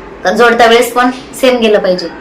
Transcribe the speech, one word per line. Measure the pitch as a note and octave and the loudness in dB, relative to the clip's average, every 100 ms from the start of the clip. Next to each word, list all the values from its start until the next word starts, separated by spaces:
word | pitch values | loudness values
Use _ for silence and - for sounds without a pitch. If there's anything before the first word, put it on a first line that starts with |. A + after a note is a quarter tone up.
| - - | -20 -6
तर | F3+ | -2
जोडता | G#3+ A#3+ A3+ A3+ | 2 2 4 4
वेळेस | A#3 B3 | 4 2
पण | B3 B3+ | 0 -2
सेम | - - - B3+ B3 | -4 -12 -2 0 2
गेलं | A3 G3+ | 0 0
पाहिजे | F#3+ F3+ E3+ - | 0 -4 -6 -12